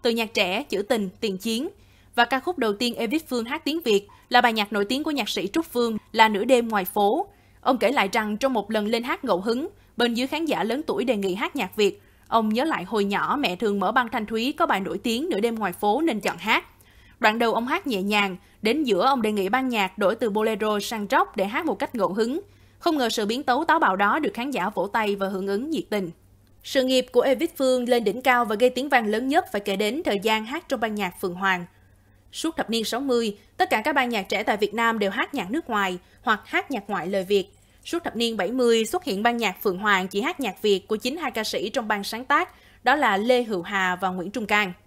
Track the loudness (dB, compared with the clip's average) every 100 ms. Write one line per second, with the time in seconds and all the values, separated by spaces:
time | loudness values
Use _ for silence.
0 | 0 -2 -2 0 0 0 -2 -4 0 0
1 | -2 -4 -4 -4 -4 -4 -4 -10 -20 -20
2 | -10 -6 -2 -2 -4 -4 -4 -2 -4 -4
3 | -4 -4 -4 -6 -6 -6 -4 -4 2 0
4 | 0 -20 _ 2 2 0 -2 -2 -2 -2
5 | -2 -4 -4 -4 -4 -4 -4 -2 -2 -4
6 | _ 4 6 6 4 2 4 -2 -2 0
7 | 2 2 -4 _ _ _ -2 2 2 2
8 | 0 0 -2 -2 0 -2 -2 -2 0 -2
9 | -2 -4 0 0 0 -2 -4 -10 _ -2
10 | 0 0 -2 -2 -2 0 -2 -2 -2 -2
11 | 0 0 -2 -2 -4 -4 -6 2 2 0
12 | -18 _ -2 0 2 0 0 -2 -2 -2
13 | 0 0 0 0 0 0 0 0 2 2
14 | 0 -4 -4 -2 -2 0 0 2 0 -4
15 | -2 -2 -2 0 0 -2 -4 -2 0 2
16 | 2 0 -4 -4 0 0 -2 _ -20 -20
17 | -20 _ 2 4 2 2 0 -4 -2 -2
18 | 0 2 0 -2 _ _ 0 0 2 4
19 | 4 4 0 0 0 0 0 0 -2 2
20 | 0 2 0 0 0 0 0 -2 -2 -6
21 | 0 2 2 0 -2 -2 -4 -4 -4 -2
22 | -2 0 -2 -2 -8 -20 -20 _ -2 0
23 | 0 0 -2 -2 0 0 4 4 4 4
24 | 2 2 -2 -4 -6 -2 -2 -2 -2 0
25 | 0 0 -2 -2 -2 -2 -2 -4 -2 -4
26 | -4 -10 _ _ _ _ -2 0 4 2
27 | 4 2 4 2 0 0 2 2 2 2
28 | 2 0 2 4 2 4 2 2 2 2
29 | 2 0 2 2 2 -4 -2 0 0 0
30 | -2 0 0 0 -2 -8 -4 -2 -2 -2
31 | -4 -4 -6 0 0 0 -2 _ _ _
32 | _ _ _ -6 -6 -4 -2 -2 -2 -4
33 | 0 0 0 -6 _ -2 2 2 2 0
34 | 0 -2 -2 -4 0 0 0 2 2 2
35 | 0 0 -4 -4 -4 -6 -4 -2 -2 -4
36 | _ _ -2 -2 -2 -4 -4 -8 -4 -6
37 | -2 -4 2 0 0 -12 _ _ -6 -6
38 | -6 -2 -2 0 -2 2 4 4 2 -2
39 | -4 0 0 0 -2 -2 -2 0 2 2
40 | 2 -2 -2 -2 -6 -2 0 0 0 -4
41 | -4 -4 -6 -4 -4 -4 -4 -4 -2 -4
42 | -4 -10 0 0 0 -8 -20 -4 0 4
43 | 4 2 4 2 2 -4 -2 0 0 0
44 | -2 -4 -6 -6 0 2 2 -6